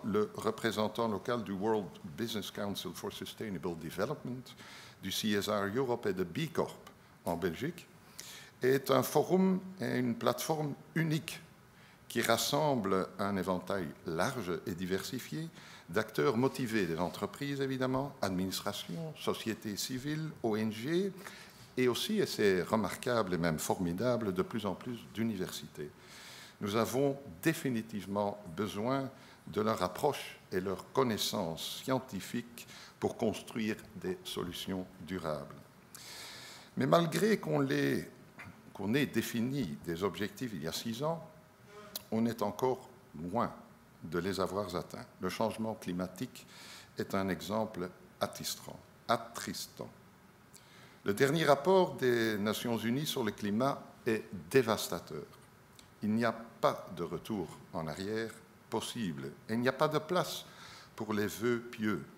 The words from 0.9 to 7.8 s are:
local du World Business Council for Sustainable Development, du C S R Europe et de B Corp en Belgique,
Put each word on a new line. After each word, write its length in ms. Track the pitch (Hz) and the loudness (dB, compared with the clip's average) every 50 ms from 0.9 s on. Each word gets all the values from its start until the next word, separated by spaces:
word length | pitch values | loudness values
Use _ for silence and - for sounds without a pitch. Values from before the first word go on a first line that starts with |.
| - - 117 113 | 2 0 0 0
local 340 | 104 95 - - 120 120 107 | 0 -2 0 0 -2 -2 0
du 80 | 92 | -2
World 360 | 101 92 95 110 110 107 98 80 - - - - 73 - | -4 0 2 2 2 2 0 -2 -10 -12 -14 -12 -6 -6
Business 320 | 117 113 110 107 95 - | -4 -4 -2 -4 -6 -6
Council 420 | - - 104 101 98 - - 90 85 | -6 -4 -4 -4 -4 -4 -6 -8 -8
for 180 | - - 104 | -6 -8 -8
Sustainable 640 | - - 101 - - - 113 110 98 82 78 92 85 82 | -6 -6 -10 -10 -8 -8 -6 -6 -6 -4 -4 -4 -4 -4
Development, 640 | 80 82 76 85 98 123 151 139 - 135 123 131 127 - - - - - - - - - - - - | -6 -8 -2 -2 -2 -2 -2 -6 -6 -8 -8 -8 -10 -14 -16 -18 -18 -16 -16 -16 -16 -18 -18 -10 -8
du 80 | 95 | -4
C 200 | 95 - - 110 | -4 0 2 2
S 180 | 104 101 92 98 | 2 2 2 2
R 180 | 104 104 98 101 98 | 2 2 2 0 0
Europe 300 | 127 139 123 120 117 - | 0 2 2 0 0 0
et 80 | 107 95 | -2 0
de 100 | 92 92 | 0 -2
B 260 | 85 85 - 160 160 - | -2 0 -2 -4 -2 2
Corp 260 | - 80 - - - - - - - - - - - - | 0 0 0 0 -12 -16 -20 -20 -20 -20 -20 -20 -8 -2
en 100 | - 85 | -2 -2
Belgique, 500 | 85 85 92 80 - 117 156 175 - | 2 2 0 0 0 -4 -6 -6 -6